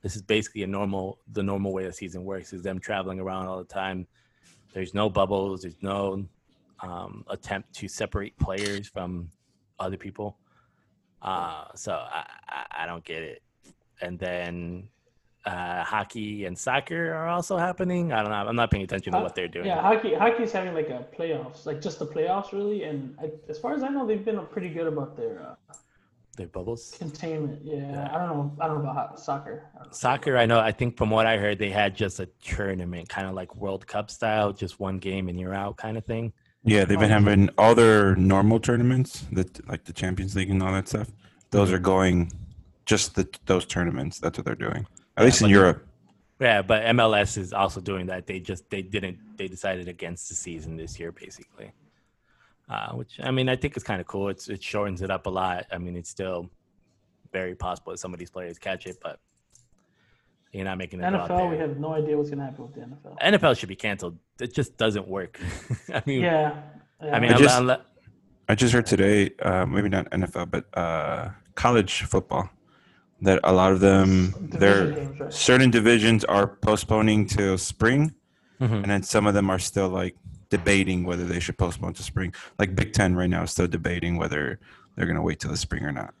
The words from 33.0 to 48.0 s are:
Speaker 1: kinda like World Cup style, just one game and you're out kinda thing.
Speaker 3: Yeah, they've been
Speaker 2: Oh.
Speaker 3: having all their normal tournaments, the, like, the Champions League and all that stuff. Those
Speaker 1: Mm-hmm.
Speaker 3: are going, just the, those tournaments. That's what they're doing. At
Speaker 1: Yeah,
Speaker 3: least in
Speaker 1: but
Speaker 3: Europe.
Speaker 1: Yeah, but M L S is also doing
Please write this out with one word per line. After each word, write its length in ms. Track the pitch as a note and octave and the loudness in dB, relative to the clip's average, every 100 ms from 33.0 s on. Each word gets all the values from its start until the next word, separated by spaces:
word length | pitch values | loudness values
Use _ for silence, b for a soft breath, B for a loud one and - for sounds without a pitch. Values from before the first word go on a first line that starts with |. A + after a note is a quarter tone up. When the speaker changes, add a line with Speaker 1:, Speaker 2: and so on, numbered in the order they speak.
| E2+ | -10
Speaker 1:
kinda 220 | - F#2+ | -8 -6
like 240 | F#2+ F2+ - | -8 -10 -10
World 320 | G#2 F#2+ - | -6 -6 -6
Cup 240 | G#2 G#2 | -6 -6
style, 420 | - A2+ G#2+ G#2 | -4 0 2 2
just 260 | G2 F#2+ - | 0 -8 -6
one 200 | F#2+ F#2+ | -6 -4
game 280 | F#2+ F#2+ F#2+ | -4 -6 -6
and 120 | F2 | -6
you're 160 | F2+ G2 | -6 -6
out 220 | G2+ G2+ | -8 -8
kinda 220 | A2 A2 | -8 -8
thing. 320 | - A#2 A2+ - _ _ | -6 -6 -6 -10 _ _
Speaker 3:
Yeah, 200 | A2+ G#2 | 4 4
they've 160 | F#2+ G2 | 6 4
been 120 | G#2 | 6
Speaker 2:
Oh. 20 | |
Speaker 3:
having 360 | G#2+ G2+ G2+ G2 - | 6 6 6 6 8
all 160 | G#2+ A#2 | 8 10
their 380 | A2+ G#2+ G2+ F#2 | 10 8 6 6
normal 420 | F#2 F#2+ G2+ A2+ | 6 6 6 4
tournaments, 600 | A#2+ A#2+ B2 B2+ C3 - - | 2 2 4 2 0 -4 -6
the, 180 | - F#2 - - | -4 -4 -6 -12
like, 160 | - - | -12 -10
the 80 | |
Champions 420 | E2 F#2 F#2 F#2+ F#2+ | -6 -4 -2 -4 -2
League 140 | F#2+ | 0
and 120 | F#2+ | 2
all 120 | F#2 | 2
that 160 | F#2+ F#2 | -2 -2
stuff. 180 | G#2+ G#2 - b b b | -4 -6 -12 b b b
Those 180 | G#2 G2 | 4 6
Speaker 1:
Mm-hmm. 60 | F#2 | 4
Speaker 3:
are 40 | |
going, 520 | F2+ F#2+ F#2+ F2+ E2+ - - - - _ - | 4 4 6 4 2 -4 -16 -18 -20 _ 0
just 300 | G#2+ - - | 2 2 -2
the, 100 | F2+ - - | -4 -6 0
those 200 | F#2 - | 0 2
tournaments. 540 | - F2 C#2 C#2 - | -2 -2 -2 -6 -4
That's 180 | - - | -6 -6
what 60 | - | -8
they're 100 | - | -6
doing. 300 | - - - b b - | -6 -6 -8 b b 4
At 60 | |
Speaker 1:
Yeah, 20 | A#2 | 6
Speaker 3:
least 160 | B2 | 6
in 40 | G#2+ | 8
Speaker 1:
but 60 | |
Speaker 3:
Europe. 360 | G2 F#2 E2 - _ _ _ _ _ | 10 10 6 -4 _ _ _ _ _
Speaker 1:
Yeah, 200 | C3 G#2+ | 2 2
but 220 | F#2+ A2 | 4 2
M 160 | A2+ A#2+ | 4 4
L 160 | A2+ G#2+ | 6 4
S 220 | G2+ - | 2 -2
is 160 | F#2 | -6
also 260 | G2 F#2+ - | 0 0 -2
doing 280 | F#2 F#2+ | -6 -6